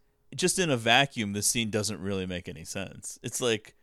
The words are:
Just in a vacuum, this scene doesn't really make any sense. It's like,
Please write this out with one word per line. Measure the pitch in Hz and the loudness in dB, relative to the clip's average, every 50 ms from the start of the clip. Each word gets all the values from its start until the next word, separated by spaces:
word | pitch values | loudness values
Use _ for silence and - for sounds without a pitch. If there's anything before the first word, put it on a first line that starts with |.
| _ _ _ _ _ _ - | _ _ _ _ _ _ -4
Just | 135 185 175 - 180 | 0 0 2 2 2
in | 196 156 | 2 2
a | 135 117 | 2 2
vacuum, | 113 117 117 131 139 - - 123 110 101 101 | 4 6 6 6 6 4 0 -2 -2 -2 -2
this | 104 101 - | 0 0 0
scene | - 123 113 107 | 0 0 0 0
doesn't | 98 107 104 104 107 76 | 0 0 0 -2 -4 -4
really | 87 98 101 95 92 92 | -4 -2 -2 -2 -2 -2
make | 90 87 - 92 | -4 -6 -6 -8
any | 85 76 82 | -12 -12 -12
sense. | - - 98 95 - - - - - - - - | -10 -8 -8 -8 -8 -10 -14 -14 -14 -14 -10 -10
It's | 123 - - | -8 -4 -2
like, | 131 120 113 107 - - - _ | 2 2 2 0 -2 -6 -20 _